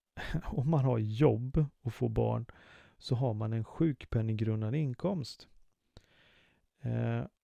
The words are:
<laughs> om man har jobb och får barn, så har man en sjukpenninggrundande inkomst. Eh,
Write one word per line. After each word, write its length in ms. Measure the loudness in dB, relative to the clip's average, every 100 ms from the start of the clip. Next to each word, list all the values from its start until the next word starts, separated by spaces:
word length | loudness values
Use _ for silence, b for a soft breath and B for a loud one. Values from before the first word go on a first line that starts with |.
| _
<laughs> 320 | -12 -4 -4
om 260 | -2 -2 2
man 160 | 4 4
har 120 | 2
jobb 680 | 0 4 4 4 0 0 0 -2
och 120 | -8
får 160 | -2 0
barn, 360 | 2 2 0 -4 B B B B B
så 180 | -2 0
har 180 | 0
man 200 | -2 -2
en 100 | -2
sjukpenninggrundande 1120 | -4 0 0 0 -4 -2 0 0 0 0 -2 -2
inkomst. 720 | -2 -2 -4 -4 -6 -12 -20 -20 -20 _ _ -20 b b b b b b b _
Eh, 420 | -4 -2 -2 -2 -6 _